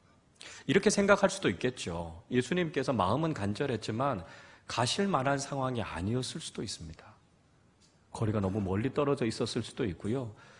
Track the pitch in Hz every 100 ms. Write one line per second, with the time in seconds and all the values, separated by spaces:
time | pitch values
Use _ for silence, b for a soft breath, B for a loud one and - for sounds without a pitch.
0 | _ _ _ _ B B - 185 208 202
1 | 196 196 190 - - 90 127 - - 85
2 | 85 82 - 123 123 175 165 143 131 123
3 | 90 123 160 135 101 104 143 113 - 110
4 | 139 110 85 B B B - - 123 -
5 | 202 151 135 139 135 139 131 120 90 80
6 | 95 123 127 165 - - 113 - 80 80
7 | - - _ _ _ _ _ _ _ _
8 | _ - 107 107 98 104 95 98 131 139
9 | 143 139 117 - 117 123 113 - 117 82
10 | 104 131 117 - B B